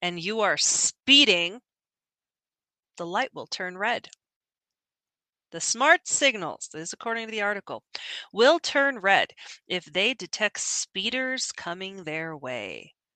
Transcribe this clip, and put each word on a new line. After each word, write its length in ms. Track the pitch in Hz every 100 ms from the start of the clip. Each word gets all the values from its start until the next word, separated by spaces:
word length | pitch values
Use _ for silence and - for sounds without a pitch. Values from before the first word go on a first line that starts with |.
and 180 | 175 175
you 200 | 175 220
are 160 | 196 147
speeding, 1040 | - - - - - 285 254 175 170 233 _ _ _ _ _ _ _ _ _ _ _ _ _ -
the 80 | 170
light 260 | 202 262
will 140 | - 117
turn 300 | - 180 185
red. 320 | 214 214 - - _ _ _ _ _ _ _ _ _ _ _ _ _
The 80 | 165
smart 460 | - 233 285 349 -
signals, 640 | - 277 220 156 - -
this 180 | 156 165
is 40 |
according 320 | - 233 226 226
to 40 |
the 100 | 220
article, 420 | 202 202 - 117 _ - - - -
will 280 | 190 254 330
turn 400 | - 285 277 247
red 340 | 185 180 - - - - -
if 180 | 180 156
they 280 | 170 214
detect 460 | 254 180 - 208 -
speeders 920 | - - - 190 214 254 262 254 -
coming 520 | - 175 175 190 196
their 340 | 160 156 165 151
way. 560 | 131 123 98 62 - _ _